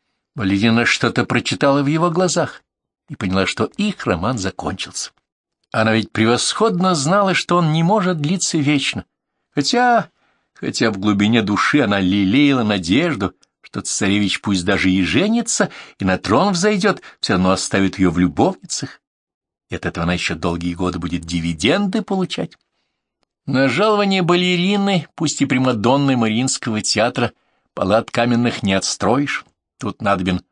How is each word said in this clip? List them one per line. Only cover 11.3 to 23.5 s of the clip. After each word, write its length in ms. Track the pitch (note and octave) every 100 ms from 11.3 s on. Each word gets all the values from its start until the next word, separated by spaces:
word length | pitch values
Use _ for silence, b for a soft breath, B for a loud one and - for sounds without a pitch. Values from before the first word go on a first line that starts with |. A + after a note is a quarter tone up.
| A#2+
души 400 | G#2 G2+ - D3
она 180 | A2+ G2+
лелеяла 640 | F#2 G2+ G2 B2 D3 C3
надежду, 680 | G#2+ G2+ E2 A2 E3+ B2 F#2+ - _ _
что 200 | - -
цесаревич 600 | - - G2+ G2+ G2+ -
пусть 240 | - F#2+ F2
даже 240 | F#2+ F#2+
и 140 | F#2
женится, 680 | F2 B2 G3+ A#3 A#3 - D4 B B -
и 60 | F#2+
на 120 | -
трон 360 | - A2+ G3
взойдет, 480 | F3 G#3 G#3 G3+ - B B
все 140 | -
равно 180 | F#2+ F#2
оставит 480 | F#2+ - G2 F#2+ F2
ее 100 | F2+
в 80 | E2+
любовницах. 840 | F2+ D2 D3 F#3+ F3 - C3+ - _ _ _ _ _ _ _
И 60 | F2+
от 100 | F#2
этого 180 | E2+
она 100 | E2+
еще 220 | F2+ - E2
долгие 380 | F2 F2 F2
годы 240 | E2+ F2+ F2
будет 240 | E2+ F2
дивиденды 800 | E2 E2+ E2 D#2+ G2+ F#3 G3+ A3
получать. 520 | - F#3+ F3+ - E3 - _ _ _ _ _ _ _ _
На 220 | -